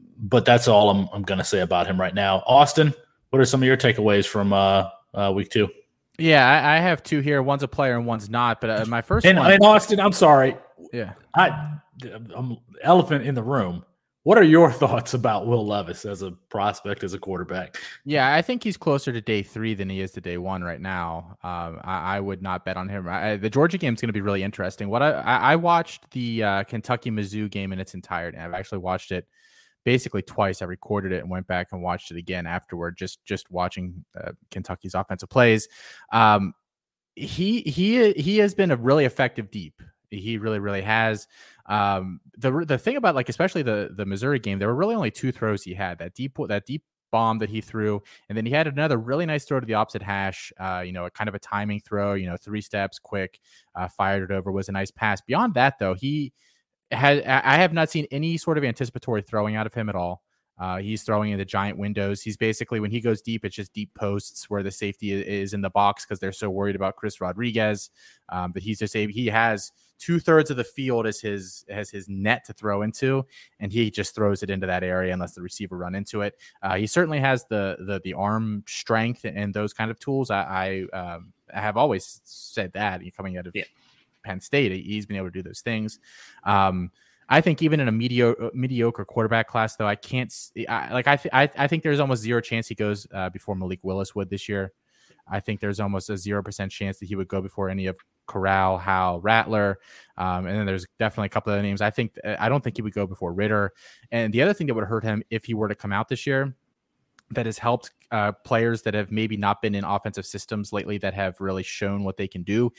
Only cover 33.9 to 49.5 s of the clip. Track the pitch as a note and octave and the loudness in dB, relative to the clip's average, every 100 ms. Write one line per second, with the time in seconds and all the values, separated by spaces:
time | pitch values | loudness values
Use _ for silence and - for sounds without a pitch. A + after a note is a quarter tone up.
33.9 | F2 - - - - _ F#2+ - F#2 F#2+ | -10 -16 -14 -14 -14 _ -12 -8 -10 -6
34.9 | F#2 - F#2 - C3 A#2+ A2 - - - | -6 -4 -8 -2 4 6 6 2 -10 -20
35.9 | - - A2+ A2 G#2 F#2+ - _ _ _ | -20 -2 6 8 6 4 -6 _ _ _
36.9 | _ _ - - - F#3+ A#3 D#3 C#3+ G3 | _ _ -12 -8 -2 0 0 -2 0 4
37.9 | A#3+ A3 F#3 D3+ G#3 G3+ G3+ F#3+ B2+ A#2+ | 6 6 4 2 4 4 4 2 2 4
38.9 | D3 C3 - B2+ - G2+ G#2+ D#2 - - | 4 4 2 0 -2 -8 -10 -12 -14 -20
39.9 | _ _ G2+ G#2 A2+ A2 G#2+ G2+ G2+ G2 | _ _ -10 -6 -4 -4 -2 -2 -4 0
40.9 | A2 A2+ G#2 - _ - _ - G#2 G2+ | 2 2 0 -6 _ -20 _ -4 0 2
41.9 | G2 F#2+ F2 - - C3 C#3 D#3+ C3 - | 0 -4 -10 -16 -4 -2 0 0 -2 0
42.9 | C#4 A3+ C#3 B2 A#2+ F3+ F3+ B2+ G#2 G2+ | 0 2 2 -2 0 0 0 -2 -2 -4
43.9 | F#2+ G2+ G2 B2+ C#3 A2 G2 G2+ B2 G3+ | -6 -6 -4 -2 -2 -2 -2 0 0 0
44.9 | A#3 B2+ - C3 - A2 G2+ - F2+ F#2+ | 0 -2 -2 -4 -2 -2 -2 -6 -8 -6
45.9 | E2+ E2+ - C3+ - C3+ G#2 - D3 - | -6 -12 -10 -10 -6 -4 -4 -4 -10 -12
46.9 | _ _ A2 A2+ A2+ G#2+ G#2+ - A2 G#2+ | _ _ 0 0 0 -4 -6 -8 -4 -2
47.9 | G#2 - - - G#2+ A2+ C#3+ D#3+ C#3 D#3 | -2 -6 -20 -10 -6 -2 0 0 0 0
48.9 | B2 A2+ C#3 E3+ D3+ - | 0 -2 -2 -2 -4 -4